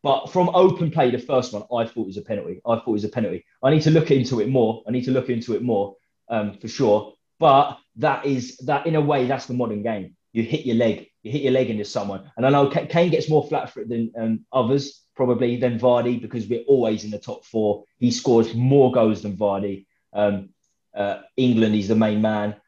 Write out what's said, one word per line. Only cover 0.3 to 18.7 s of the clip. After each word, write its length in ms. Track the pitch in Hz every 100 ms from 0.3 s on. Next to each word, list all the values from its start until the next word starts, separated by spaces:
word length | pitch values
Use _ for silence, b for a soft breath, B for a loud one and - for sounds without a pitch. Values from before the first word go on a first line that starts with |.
| 180 175
open 360 | 180 185 - 165
play, 200 | 160 127
the 80 | 120
first 340 | - 135 117
one, 100 | 104 107
I 120 | 120 117
thought 200 | - 98
was 100 | 98
a 40 |
penalty. 380 | 104 104 85 92 117
I 100 | 117
thought 120 | -
it 20 |
was 140 | 107
a 40 | 104
penalty. 360 | 123 104 87 _ _
I 80 | 131
need 120 | 156
to 80 | 156
look 200 | 160 156
into 300 | 139 123 120
it 80 | 107
more. 340 | 131 110 113 -
I 60 |
need 120 | 123
to 60 | 123
look 200 | 131 -
into 240 | 120 117
it 80 | 107
more, 340 | 123 107 101 - _ _ _
um, 280 | 117 104 98
for 100 | 113
sure. 460 | - 123 104 104 - _ _
But 380 | 160 135 143 131 _ -
that 280 | 147 135
is, 320 | 143 131 123 -
that 280 | 127 147 160
in 80 | 156
a 40 |
way, 260 | 143 143 123
that's 200 | 131 -
the 80 |
modern 280 | 123 117 104
game. 320 | 107 107 92 _ _
You 80 | 113
hit 240 | 113 151 127
your 80 | 113
leg, 320 | 117 104 - _
you 80 | 110
hit 120 | 139
your 100 | 135
leg 180 | 127 120
into 140 | 107
someone. 440 | 101 120 101 98 - -
And 80 |
I 60 | 131
know 180 | 143 139
Ka-, 180 | 147 -
Kane 220 | 170 175
gets 200 | 156 143
more 160 | 151 -
flat 240 | - 113
for 100 | -
it 80 | 117
than, 220 | 117 113 117
um, 260 | 113 110 -
others, 520 | 131 117 139 135 - _ -
probably, 400 | 127 117 120 123
than 220 | 127 113
Vardy, 420 | 123 120 120 117
because 280 | 107 123 104
we're 160 | 117 -
always 380 | 135 113 107
in 60 | 104
the 60 | 104
top 240 | - 107 _
four. 380 | 113 107 101 - _
He 120 | 123
scores 420 | 120 - 117 113
more 380 | 117 127